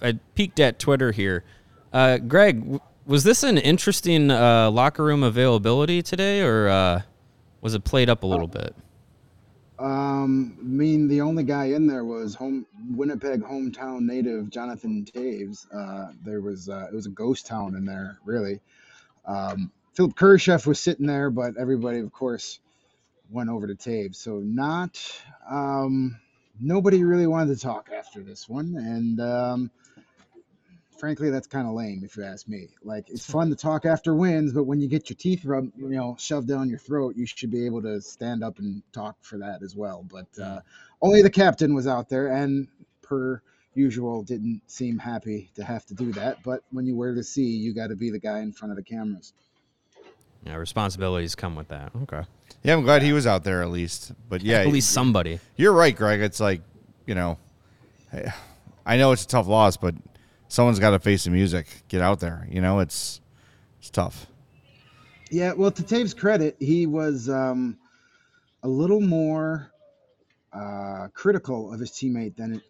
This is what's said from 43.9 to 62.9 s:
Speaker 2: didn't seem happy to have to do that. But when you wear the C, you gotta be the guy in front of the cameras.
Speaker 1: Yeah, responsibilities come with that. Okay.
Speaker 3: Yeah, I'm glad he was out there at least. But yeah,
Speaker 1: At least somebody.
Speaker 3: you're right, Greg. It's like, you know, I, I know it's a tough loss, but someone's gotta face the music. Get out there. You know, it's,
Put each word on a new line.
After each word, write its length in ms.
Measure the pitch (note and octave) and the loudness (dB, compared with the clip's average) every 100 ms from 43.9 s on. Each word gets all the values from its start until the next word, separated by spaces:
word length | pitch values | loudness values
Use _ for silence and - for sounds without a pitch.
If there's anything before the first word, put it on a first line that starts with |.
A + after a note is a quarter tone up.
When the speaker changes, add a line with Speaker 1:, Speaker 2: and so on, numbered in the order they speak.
| A2+ A#2+ A#2 | 0 -4 -6
Speaker 2:
didn't 380 | G2 A#2+ A2 A2 _ | -6 -6 -4 -6 _
seem 300 | - B2+ A#2 | -8 -6 -6
happy 500 | A#2+ A#2 A2 G#2+ G2 - | -6 -8 -6 -8 -10 -14
to 80 | |
have 220 | G#2 A2+ - | -10 -10 -12
to 80 | |
do 180 | G2 B2 | -8 -6
that. 300 | G2+ A2 - | -4 -6 -6
But 200 | B2+ B2 _ | -8 -8 _
when 140 | B2+ B2+ | -8 -4
you 120 | A#2+ | -4
wear 160 | B2 | -4
the 100 | B2 | -6
C, 200 | A#2 - B2+ | -6 -4 -2
you 280 | A2+ A2 | -2 -4
gotta 220 | A2 A2+ G2+ | -6 -8 -6
be 140 | A#2 | -6
the 100 | G#2 | -6
guy 200 | G#2+ G#2+ | -6 -6
in 100 | G#2+ | -8
front 220 | G#2 G#2+ | -12 -12
of 20 | G2+ | -12
the 80 | |
cameras. 480 | F#2+ A2+ G#2+ F#2+ - _ _ _ _ _ _ _ - _ _ _ - | -12 -10 -8 -10 -14 _ _ _ _ _ _ _ -20 _ _ _ -14
Speaker 1:
Yeah, 100 | D#2+ | -10
responsibilities 800 | E2 - G2+ F#2 F#2+ F2+ E2+ | -6 -4 -4 -2 -2 -2 -4
come 220 | - F#2 D#2 | -6 -8 -10
with 140 | D#2 | -12
that. 240 | D2 C#2+ A#2+ | -14 -12 -10
Okay. 200 | C#3 - - _ _ - | -10 -10 -12 _ _ -6
Speaker 3:
Yeah, 120 | C3+ | 2
I'm 100 | D#3+ | 2
glad 200 | B2+ D3 | 6 6
he 100 | C#3+ | 6
was 120 | D3 A#2+ | 4 2
out 200 | F#2+ F2+ | 0 0
there 160 | F2+ | -2
at 80 | F2 | -2
least. 400 | F2 F2 - - - - | -4 -6 -8 -14 -20 -10
But 140 | F#2 | -6
yeah, 180 | G2+ A2+ | 2 4
Speaker 1:
At 80 | G2+ | 4
least 240 | C#3+ - | 2 2
somebody. 480 | C3 B2+ G#2 E2 E2+ - - | 2 2 2 0 -6 -12 4
Speaker 3:
you're 160 | F#3 | 6
right, 240 | F3+ E3 G#2 | 8 6 6
Greg. 240 | G#2+ G#2 | 2 2
It's 220 | G#2 - | 0 0
like, 200 | G#2 F#2 - - _ _ - | 0 0 -6 -20 _ _ -6
you 100 | F#2+ | -2
know, 220 | F2 E2 _ _ _ _ _ _ _ | -2 -4 _ _ _ _ _ _ _
I, 220 | - - - - - - _ - | -10 -10 -10 -18 -20 -20 _ 0
I 120 | A#2+ | 4
know 160 | C3+ | 6
it's 100 | B2+ | 4
a 40 | - | 2
tough 200 | B2+ F#2 | 0 4
loss, 300 | G#2+ G#2 - | 6 6 4
but 180 | F2+ D#2+ - _ _ _ _ | -4 -4 -14 _ _ _ _
someone's 320 | - A#2+ G#2 | 4 4 6
gotta 180 | G#2 G2 | 4 4
face 260 | G#2 G2 F2 | 4 2 2
the 40 | |
music. 540 | F2+ F#2+ F2 D#2 - _ | 2 2 0 -6 -18 _
Get 120 | F#2 | 0
out 200 | F2+ G2+ | 0 0
there. 260 | F2 E2+ E2+ | -4 -8 -8
You 100 | F#2 | -2
know, 180 | F#2 G2 | 2 2
it's, 420 | F2+ | 0